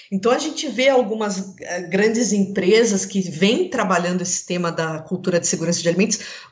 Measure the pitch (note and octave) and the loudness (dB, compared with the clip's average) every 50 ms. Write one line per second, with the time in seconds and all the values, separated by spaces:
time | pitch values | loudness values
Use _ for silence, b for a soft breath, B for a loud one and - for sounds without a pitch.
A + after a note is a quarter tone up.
0 | B B G3+ F#3+ F#3+ A#3 B3+ D4 C#4+ D#4 C#4+ - - D4 G#3 G#3 B3+ C4+ C4+ B3 | B B -6 -2 0 2 2 2 0 -4 -6 -6 -6 -6 -2 2 4 4 4 4
1 | B3 G3 A3 A3 G#3+ G3+ F#3+ F#3 F#3+ - - - - - F3 F3+ F3+ E3 E3 F#3+ | 2 2 -2 -4 -2 -4 -4 -4 -6 -8 -12 -14 -10 -8 -8 -6 -4 -2 0 2
2 | G#3 A3+ A3+ A3+ B3 F#3+ G3+ G3+ G3 F#3+ - F#3+ F3 F3+ G#3+ A3 A#3+ G#3+ G3+ F#3+ | 2 2 2 2 0 0 2 0 0 0 0 0 4 4 6 6 6 4 2 0
3 | - - - G3 F3+ E3+ C#3+ D3+ F#3 G3+ A#3+ E4 F#4 F4+ - B3+ G3+ F#3 F#3 E3+ | -2 -2 -2 -2 -2 -2 -2 0 2 2 2 2 0 -2 -2 -2 0 2 2 2
4 | F3 F3 F3+ F#3 F3 E3+ - - - - F3+ F3+ F3 E3+ D#3+ D#3 E3 D#3+ D#3+ D3+ | 2 0 -2 -2 -2 -2 -4 -4 -4 -4 -4 -2 -2 -2 -2 -2 -4 -4 -6 -8
5 | D#3 - F#3 F3+ - G3 F3+ E3+ E3+ - - D#3+ E3 E3+ F3 F3 - E3+ E3 F3 | -8 -8 -8 -4 -2 0 0 0 0 0 -2 -2 -2 -2 -2 0 0 0 2 2
6 | G3+ A3 - B B B B B B B | 2 2 0 B B B B B B B